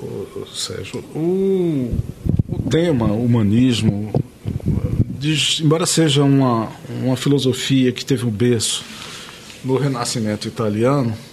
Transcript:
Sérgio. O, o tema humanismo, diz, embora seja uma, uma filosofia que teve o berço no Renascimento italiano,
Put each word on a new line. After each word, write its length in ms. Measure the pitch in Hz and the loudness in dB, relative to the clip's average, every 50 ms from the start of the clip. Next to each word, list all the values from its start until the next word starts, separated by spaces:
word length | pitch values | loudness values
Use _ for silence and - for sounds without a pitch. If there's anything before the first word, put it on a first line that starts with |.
| - - - 101 95 - - 98 101 - - | -12 -10 -10 -10 -10 -10 -10 -12 -12 -12 -10
Sérgio. 440 | - - - - - 98 - - 120 - - - | -10 -8 -8 -8 -10 -10 -10 -10 -10 -10 -10 -6
O, 840 | 147 160 170 185 190 190 196 190 185 180 170 156 139 123 117 - - - - - - - - - - - | -4 -2 0 0 2 2 2 2 2 2 0 0 0 -2 -2 -2 -2 -4 -4 -6 -6 -2 0 2 2 0
o 160 | - - - - - | 0 -2 -4 -2 0
tema 380 | - 156 170 175 151 120 113 | 2 2 2 2 2 2 2
humanismo, 1080 | 110 104 110 123 120 117 117 107 98 104 117 127 131 120 107 107 110 104 101 107 107 101 - - - - - - - - - - - - - - - - - - - - - | 2 2 2 2 4 4 4 4 4 4 4 4 4 4 2 0 0 -2 -2 -4 -4 -2 -4 -4 -4 -10 -12 -8 -6 -6 -4 -2 -2 -2 0 0 0 0 0 0 0 -2 -4
diz, 420 | 135 151 156 143 135 - - - | -2 -2 0 0 0 0 0 2
embora 260 | 160 147 156 170 180 | 2 2 2 2 2
seja 360 | 160 - 165 165 156 135 143 143 | 0 2 2 4 4 4 4 4
uma, 460 | 139 139 139 135 127 120 113 110 - - - - - 117 120 120 | 4 4 4 4 4 2 0 0 -4 -6 -12 -12 -10 -8 -4 -2
uma 140 | 127 131 | 0 0
filosofia 760 | 123 - 143 139 139 123 131 120 - - - 135 131 127 127 | 0 2 2 2 2 2 2 0 0 0 2 2 4 4 4
que 140 | 123 - - | 2 0 -2
teve 220 | - 139 120 117 | -2 0 0 0
o 40 | 123 | 0
berço 540 | 107 98 120 123 120 110 - - - - - - - - - - - - - - - - - - - - - | 0 2 2 4 4 2 0 -2 -4 -4 -8 -10 -14 -14 -14 -14 -14 -14 -16 -16 -18 -18 -18 -20 -16 -8 -4
no 140 | 127 131 127 | -2 0 0
Renascimento 680 | 139 143 131 120 120 - - 127 110 107 107 104 - | 0 0 -2 -2 -4 -4 -2 -2 -2 -2 -2 -4 -6
italiano, 720 | 113 - - 117 104 104 107 113 127 143 147 127 117 110 107 - - | -8 -6 -4 -2 -2 0 2 2 2 2 2 0 0 -2 -6 -10 -16